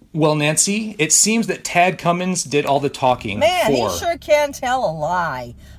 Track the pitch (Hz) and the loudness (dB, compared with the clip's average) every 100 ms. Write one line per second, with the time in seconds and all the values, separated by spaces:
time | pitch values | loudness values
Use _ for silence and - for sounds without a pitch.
0 | - 156 151 151 147 160 - 208 220 - | -8 0 2 2 2 2 0 -2 -4 -2
1 | 156 - 202 226 185 170 - 175 180 165 | 0 2 2 2 0 -4 -2 2 2 2
2 | 170 175 185 185 135 143 143 139 139 - | 0 0 -2 -4 -2 -2 2 0 0 0
3 | 131 123 113 101 311 359 311 - 107 87 | 2 2 -2 0 2 2 2 2 0 -2
4 | 339 339 - 294 294 277 254 254 208 160 | -4 -4 0 2 2 -2 -2 0 -2 -2
5 | 151 180 165 127 120 120 - | -2 -2 -2 -6 -10 -14 -20